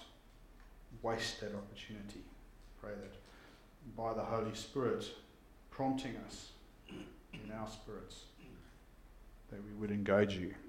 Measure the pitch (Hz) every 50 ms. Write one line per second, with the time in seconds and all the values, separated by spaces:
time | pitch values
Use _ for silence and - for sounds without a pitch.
0 | - - - - - - - - - - - - - - - - - - - -
1 | - 113 113 110 - - - - 110 104 101 101 101 - - - - - 107 104
2 | 101 101 98 92 - - - - - - - - - - - - - 104 104 101
3 | 98 98 - - - - - - - - - - - - - - - 120 110 113
4 | 113 113 113 107 98 - 113 110 107 107 101 - - - - 143 123 113 - -
5 | - - - - - - - - - - - - - - - - 135 131 135 131
6 | - 127 110 107 98 101 - - - - - - - - - - - - - -
7 | - - - - - - - - 107 104 107 110 110 110 - - - - 104 98
8 | - - - - - - - - - - - - - - - - - - - -
9 | - - - - - - - - - - - 101 104 107 104 104 107 104 104 104
10 | 101 104 98 104 104 101 98 92 87 87 - - -